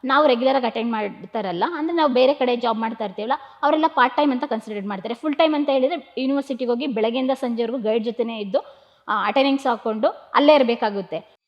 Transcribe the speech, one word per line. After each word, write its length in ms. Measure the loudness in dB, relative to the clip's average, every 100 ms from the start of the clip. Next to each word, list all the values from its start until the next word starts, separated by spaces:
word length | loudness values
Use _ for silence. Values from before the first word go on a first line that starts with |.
ನಾವು 220 | 2 4 4
ರೆಗ್ಯುಲರ್ 300 | 4 4 2
ಆಗಿ 100 | 0
ಅಟೆಂಡ್ 260 | -2 -4
ಮಾಡ್ತಾರಲ್ಲ, 720 | -2 -4 -8 -10 -6 -4 -2 -2
ಅಂದ್ರೆ 220 | -2 -2 2
ನಾವು 160 | 2
ಬೇರೆ 220 | 4 4
ಕಡೆ 220 | 4 0 0
ಜಾಬ್ 220 | 0 -2
ಮಾಡ್ತಾ 260 | -4 -6
ಇರ್ತೀವಲ್ಲ, 280 | -8 -6 -6 -6 -6 -2
ಅವರೆಲ್ಲ 220 | 0 2 2
ಪಾರ್ಟ್ 280 | 2 2 2
ಟೈಮ್ 160 | 0
ಅಂತ 120 | 0 -4
ಕನ್ಸಿಡರ್ 400 | -6 -6 -8 -6
ಮಾಡ್ತಾರೆ. 280 | -8 -8
ಫುಲ್ 200 | -6 -4
ಟೈಮ್ 200 | 2 2
ಅಂತ 140 | 2 0
ಹೇಳಿದ್ರೆ 420 | 2 0 -2 -8 -6
ಯೂನಿವರ್ಸಿಟಿಗೆ 520 | -2 -2 -4 -6 -4
ಹೋಗಿ 160 | -2 -2
ಬೆಳಗ್ಗೆಯಿಂದ 440 | -2 -2 -2 -2
ಸಂಜೆವರೆಗೂ 480 | -2 -4 -4 -4 -2
ಗೈಡ್ 260 | -2 -2
ಜೊತೆನೇ 360 | -2 -4 -4 -4
ಇದ್ದು, 180 | -4 -4 -6 -20 _ _ -4
ಆ, 180 | -2 0
ಅಟೆಂಡೆನ್ಸ್ 400 | 2 2 2 0
ಹಾಕೊಂಡು 420 | -2 -4 0 -2
ಅಲ್ಲೇ 460 | -2 -2 4 6
ಇರ್ಬೇಕಾಗುತ್ತೆ. 840 | 6 4 2 -2 -4 -6 -10 -10 _